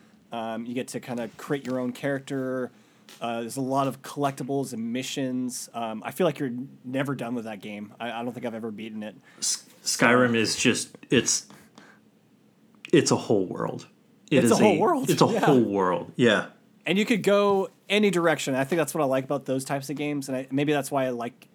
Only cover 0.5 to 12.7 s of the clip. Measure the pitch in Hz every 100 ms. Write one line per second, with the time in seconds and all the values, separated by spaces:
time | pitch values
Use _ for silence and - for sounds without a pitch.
0.5 | 113 117 123 120 120 135 120 113 - -
1.5 | 143 127 127 123 120 143 135 139 135 131
2.5 | 127 123 _ _ _ - - 117 117 117
3.5 | 139 131 135 135 123 - 147 139 135 127
4.5 | 139 123 113 117 123 131 147 131 127 123
5.5 | - - 117 113 110 113 135 175 143 135
6.5 | 123 139 - 127 135 139 131 120 120 110
7.5 | 104 107 104 104 - 117 113 120 117 117
8.5 | 110 113 107 113 110 107 90 _ - -
9.5 | - - - - - 120 123 123 113 107
10.5 | - 127 - - - - 127 - - -
11.5 | - - - - - _ _ _ _ _
12.5 | _ _